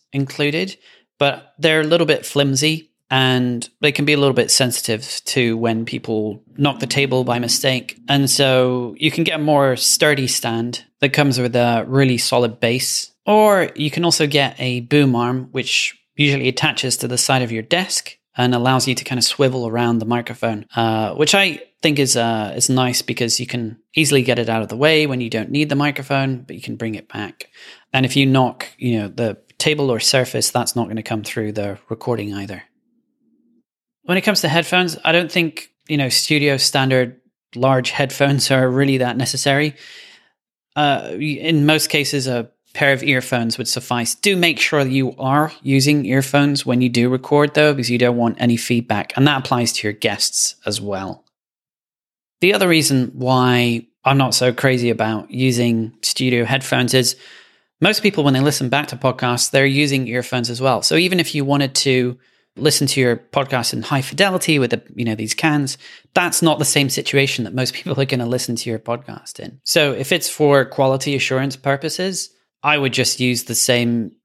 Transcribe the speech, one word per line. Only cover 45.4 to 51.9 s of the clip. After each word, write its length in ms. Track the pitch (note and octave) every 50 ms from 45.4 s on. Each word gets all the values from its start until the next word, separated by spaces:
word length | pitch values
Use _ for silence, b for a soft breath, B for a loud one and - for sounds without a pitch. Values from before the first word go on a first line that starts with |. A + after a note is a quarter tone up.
| D#3 D#3 - - -
using 440 | C3+ C3+ C3+ C3 D3 D3 D3 C3
earphones 580 | F#2+ B2+ C3+ C3+ C3+ - C#3+ C#3+ D3 C#3+ C#3 -
when 160 | C3 B2 B2
you 80 | B2+ B2
do 220 | A#2 B2 A#2 B2
record, 420 | B2+ B2+ C3 - D3 D3 D3 C#3+ C#3+
though, 220 | D3+ D3+ D3+ C#3+
because 160 | C#3 A#2+ A2+
you 80 | B2 A#2
don't 180 | B2 B2 A#2+
want 240 | A#2+ A#2 A#2 - -
any 160 | B2 A#2+ A#2+
feedback. 560 | A#2 - - B2 A#2 A#2 - A2 G#2 - - -
And 120 | B2+ C3+
that 140 | D3 D3 C3+
applies 340 | C3 - C3 B2 A#2+ A2+ -
to 120 | - -
your 60 | G#2+ G#2
guests 600 | - - A2 G2+ G2 - - - - - - - _ -
as 160 | G#2 G2+ G#2
well. 420 | G2+ G2+ G2 F#2+ F#2+ F#2 F2+ - _ _ _ _ _ _ _ _ _ _ _ _ _ _